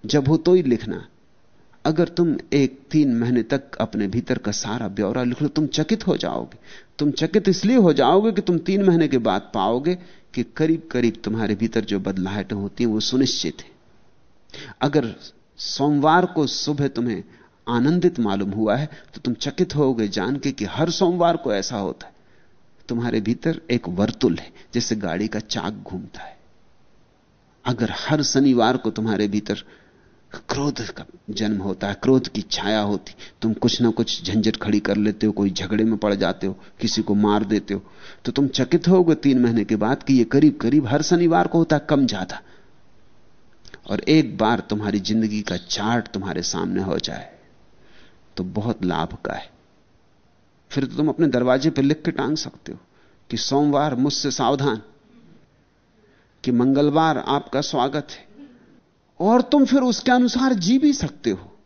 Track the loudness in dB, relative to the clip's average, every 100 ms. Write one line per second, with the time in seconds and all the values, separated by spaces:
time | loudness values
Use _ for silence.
0 | 0 0 2 2 4 4 4 -2 -2 -10
1 | -12 _ _ _ _ _ -20 -6 -2 0
2 | 0 2 0 0 -2 0 0 -2 -2 2
3 | 2 2 2 0 0 -4 -4 -6 -4 -2
4 | -2 -2 -2 -4 -2 -6 -6 -6 -6 -4
5 | -2 0 -2 -2 -2 0 -2 -2 -2 -2
6 | 0 -2 -2 -6 -8 -16 -20 -20 -20 -2
7 | -2 0 0 2 2 0 2 6 6 6
8 | 4 4 4 0 0 0 0 2 4 4
9 | 4 2 2 -2 -2 -2 0 0 -2 -4
10 | -8 -20 -12 -8 -6 -2 0 0 -2 0
11 | 0 0 -6 -2 -2 0 0 -2 0 -4
12 | -2 -4 -4 -4 -6 -6 -8 -2 -2 0
13 | 0 0 0 0 -6 -8 -20 _ _ -20
14 | -20 _ _ _ _ -20 -20 -4 0 0
15 | -2 -8 -18 -20 _ -14 -12 -2 0 2
16 | 4 4 4 0 -2 -2 -4 -2 -2 -2
17 | -4 -4 -8 -20 _ _ -2 2 2 4
18 | 2 2 0 0 -2 -2 0 0 -2 -10
19 | -20 -8 -6 -4 -6 -2 -2 2 0 2
20 | -2 -2 -4 -2 -4 -4 -6 -2 -2 2
21 | 0 2 2 0 -2 -2 -4 -6 -6 -8
22 | -16 _ _ -20 -20 -20 -20 -20 -8 -4
23 | -2 -2 -2 -2 -2 -4 -2 -4 -2 0
24 | 0 2 0 0 -6 -20 -6 -6 -2 -4
25 | -4 -4 -4 -6 -6 -6 -6 -10 -12 -12
26 | -12 -16 -18 -20 -20 _ -20 _ _ _
27 | _ _ _ _ _ _ -6 -2 -4 -4
28 | -2 -2 2 2 4 4 2 2 -4 -4
29 | -2 0 0 -2 -2 -6 -8 -20 _ _
30 | _ _ _ -18 -8 -4 -2 -4 -10 -12
31 | -18 -18 -12 -4 -2 -2 -4 -4 -6 -2
32 | 2 2 2 -8 -6 -6 -2 0 0 -2
33 | -6 -20 -20 _ -4 0 0 2 0 2
34 | -4 -4 -2 0 0 -2 -2 -2 0 0
35 | 0 0 -2 0 -2 -2 -4 0 0 0
36 | 0 0 0 -2 -6 -8 -16 -6 -4 -2
37 | 0 2 4 2 2 -2 -2 -8 -8 -20
38 | -20 -10 -4 0 0 0 2 2 4 4
39 | 6 4 4 4 4 2 0 0 0 -2
40 | 2 2 4 6 4 4 2 2 2 0
41 | 2 2 4 4 2 2 2 0 2 2
42 | 2 -2 -8 -12 -16 -20 -20 -20 -20 -20
43 | -20 -20 -20 -20 -20 -20 -20 -20 -8 -4
44 | 4 4 2 0 0 0 -2 -4 -2 -2
45 | 0 0 0 -2 -4 -8 -6 -6 -2 -2
46 | -2 -8 -6 -6 -6 -4 -4 -4 -2 -4
47 | -4 -10 -16 -20 _ -20 -20 -20 -20 -20
48 | -20 -20 -20 -10 -6 -4 -4 -4 -4 -4
49 | -6 -8 -10 -10 -12 _ _ _ _ _
50 | _ _ _ _ _ _ _ -6 -4 -2
51 | -2 2 2 2 2 2 2 2 0 2
52 | -2 -2 -2 -4 -6 -14 -16 -16 _ _
53 | _ _ _ -6 -2 2 2 2 0 0
54 | 0 0 -4 -2 0 2 0 -2 -8 _
55 | _ -20 -20 -20 _ _ _ _ _ _
56 | _ _ _ _ 0 2 4 4 4 4
57 | 2 0 -2 -4 -2 -4 -2 -2 -2 -2
58 | -10 -18 -20 -20 -20 -20 _ _ _ _
59 | _ _ 2 2 4 4 4 4 2 0
60 | 2 4 4 2 0 2 2 4 4 2
61 | -4 -4 -4 -4 -8 -20